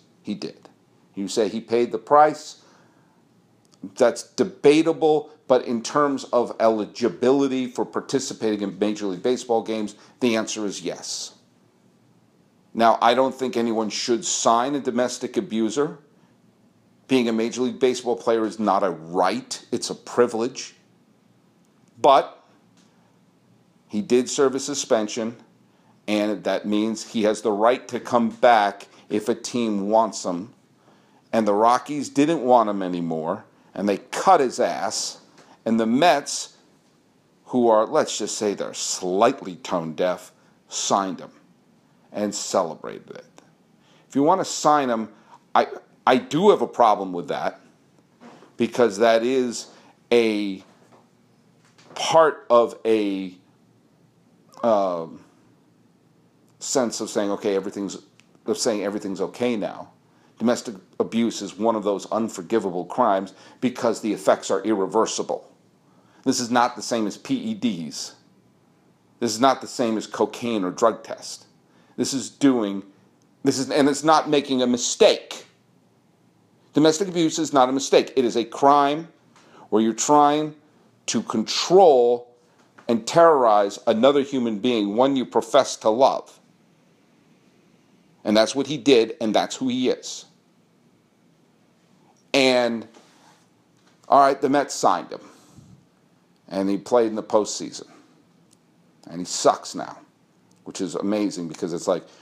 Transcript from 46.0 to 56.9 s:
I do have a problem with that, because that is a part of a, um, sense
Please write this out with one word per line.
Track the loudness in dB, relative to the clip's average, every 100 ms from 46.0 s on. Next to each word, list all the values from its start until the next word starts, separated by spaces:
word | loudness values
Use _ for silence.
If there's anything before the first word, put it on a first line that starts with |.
| 2
I | 2
do | 2 2 4
have | 4
a | 2
problem | 2 4 4 -2
with | -8 -6
that, | -6 -6 -8 _ _ _ _ _ _ -20 -20 -20 -4
because | -4 2 2 4
that | 4 4
is | 2 0 -2 -6 -14 -20 _ _ _
a | 2 2 0 -4 -8 -14 _ _ _ _ _ _ _ _ _ _ _ _
part | -8 0 4 4 2 2
of | 2 2 -2
a, | 0 0 0 -4 -8 -12 _ _ _ _ _ _ _ _ _ _ _ -4
um, | 0 0 0 -4 -8 -14 -20 _ _ _ _ _ _ _ _ _ _ _ _ _
sense | -4 -2 -2